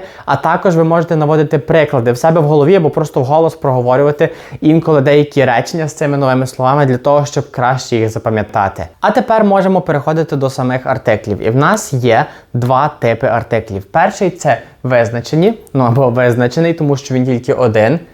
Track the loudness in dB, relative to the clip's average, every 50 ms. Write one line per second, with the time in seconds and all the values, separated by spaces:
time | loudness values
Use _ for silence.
0 | -4 -6 -18 -12 -6 -4 -4 -2 0 0 -2 0 0 0 2 2 2 2 2 0
1 | 0 0 0 0 0 2 2 2 0 0 0 -2 0 2 2 2 2 2 0 0
2 | 0 0 0 2 2 2 2 2 2 2 2 2 4 4 4 4 2 0 0 -2
3 | -4 -2 -2 -2 -2 0 2 2 2 0 -2 -2 -2 -2 0 0 2 2 2 2
4 | 2 2 2 0 -2 -2 -2 -6 -20 -18 -10 -2 2 2 2 2 2 2 2 2
5 | 4 4 4 4 2 2 2 0 2 2 2 0 -2 -2 -4 -6 -6 -6 -6 -4
6 | -4 -2 -2 0 0 0 0 0 -2 -4 -4 -2 0 0 2 2 2 2 0 0
7 | 0 2 2 2 0 -2 -4 -6 -6 -6 -4 -2 -2 0 0 -2 -4 -4 -2 -2
8 | -2 -2 -4 -4 -4 -2 -2 -2 -4 -2 -2 -2 -2 -2 -2 -6 -12 -14 -10 -4
9 | -2 0 0 0 0 0 2 2 2 2 2 2 2 2 0 0 0 -2 -4 -2
10 | -2 -2 -2 -2 -2 -2 -2 -2 -2 -2 -2 -2 -4 -2 -2 -4 -2 -4 -4 -2
11 | 0 -2 -2 -2 -2 -4 -6 -4 -2 0 0 2 2 2 0 -2 -4 -4 -4 -2
12 | 0 2 2 2 0 -2 -6 -20 -16 _ -6 -4 -2 0 0 0 0 -2 -4 -2
13 | -2 -2 -2 0 0 -2 -2 -2 -2 -2 -4 -4 -4 -4 -8 -10 -8 -4 -2 0
14 | 0 0 -2 -2 -4 -4 -4 -2 -2 -2 -2 -2 -4 -12 -16 _ -4 0 2 2
15 | 2 0 -2 -6 -6 -4 0 2 2 2 0 -2 -8 -6 -2 0 0 2 2 2
16 | 2 2 2 2 2 2 2 2 0 0 0 0 0 0 0 -2 -2 -2 -2 -2
17 | -4 -4 -2 -2 -2 0 -2 -4 -2 -4 -2 0 0 0 2 2 2 2 2 -2
18 | -4 -10